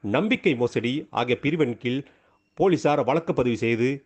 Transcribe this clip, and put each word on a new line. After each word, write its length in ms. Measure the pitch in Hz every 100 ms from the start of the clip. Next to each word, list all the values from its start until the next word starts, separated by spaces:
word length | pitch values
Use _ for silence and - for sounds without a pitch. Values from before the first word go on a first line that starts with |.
நம்பிக்கை 520 | 104 120 208 254 - 104
மோசடி 380 | 120 127 113 139 -
ஆகிய 280 | - 123 120
பிரிவின் 380 | 143 165 139 113
கீழ் 240 | 123 131 - _ _ _ _ -
போலீசார் 460 | 190 160 156 147
வழக்கு 300 | 120 156 165
பதிவு 240 | 156 123 113
செய்து 320 | 117 117 123 139